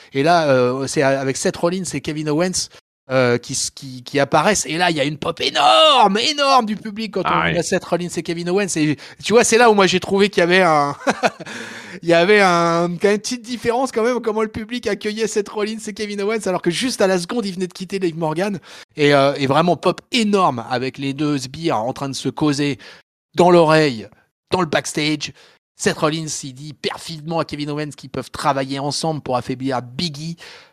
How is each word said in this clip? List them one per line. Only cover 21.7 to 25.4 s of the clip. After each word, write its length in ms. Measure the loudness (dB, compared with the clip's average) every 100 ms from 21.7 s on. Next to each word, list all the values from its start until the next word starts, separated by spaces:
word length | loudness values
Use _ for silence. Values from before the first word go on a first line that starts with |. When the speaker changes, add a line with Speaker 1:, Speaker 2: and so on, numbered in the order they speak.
| -2
Speaker 1:
en 160 | -4
train 160 | -6 -8
de 40 |
se 140 | -6 -6
causer 500 | 0 0 0 -2 -4 -12 -20 _ _ _
dans 160 | 2 6
l'oreille, 580 | 8 6 4 4 -2 -12 _ _ _ _
dans 80 | -2
le 80 | 0
backstage. 640 | -2 -2 -4 -2 -2 -6 -14